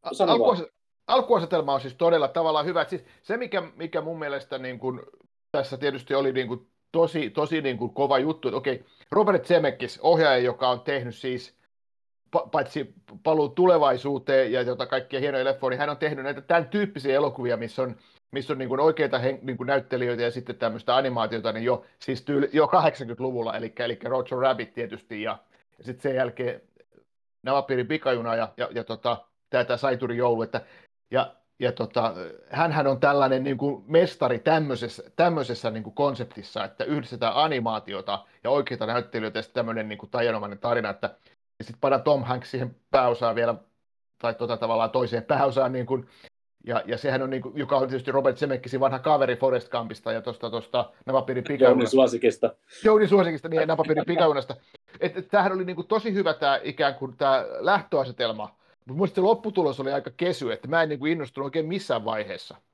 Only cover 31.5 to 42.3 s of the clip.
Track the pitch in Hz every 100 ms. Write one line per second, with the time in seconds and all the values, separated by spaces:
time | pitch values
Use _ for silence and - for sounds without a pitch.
31.5 | _ 123 123 113 123 113 90 85 - -
32.5 | - 165 151 139 127 143 143 135 131 139
33.5 | 131 143 120 104 160 180 - 147 170 -
34.5 | 160 151 120 120 - - - 170 160 123
35.5 | - 117 110 104 - 143 127 117 - 98
36.5 | 113 98 _ - 151 120 120 113 120 156
37.5 | 135 113 107 101 98 95 101 - _ 117
38.5 | 143 135 120 110 120 120 117 110 107 110
39.5 | 123 113 113 107 101 107 120 117 110 104
40.5 | 98 120 120 107 98 104 - _ _ _
41.5 | _ - 117 139 135 151 143 123